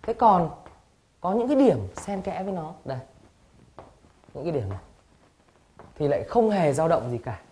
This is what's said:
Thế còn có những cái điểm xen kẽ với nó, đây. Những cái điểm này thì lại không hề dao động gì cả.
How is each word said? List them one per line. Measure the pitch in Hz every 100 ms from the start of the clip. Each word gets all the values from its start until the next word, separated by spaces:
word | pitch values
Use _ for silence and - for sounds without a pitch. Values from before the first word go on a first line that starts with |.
Thế | -
còn | 226 233 185 165 - - - _ _ _ _
có | 175
những | 208 247
cái | 277
điểm | 269 131 95 -
xen | - 202
kẽ | 185 180
với | 190
nó, | 185 156 180
đây. | - 127 - - - _ _ _ - - - _ _ _ -
Những | -
cái | 151
điểm | 147 98
này | 95 - - _ _ _ _ _ _ _ _ -
thì | - 147
lại | 143 -
không | 233 220
hề | 202 156
dao | 135 160
động | 165 123
gì | 120
cả. | 123 104 -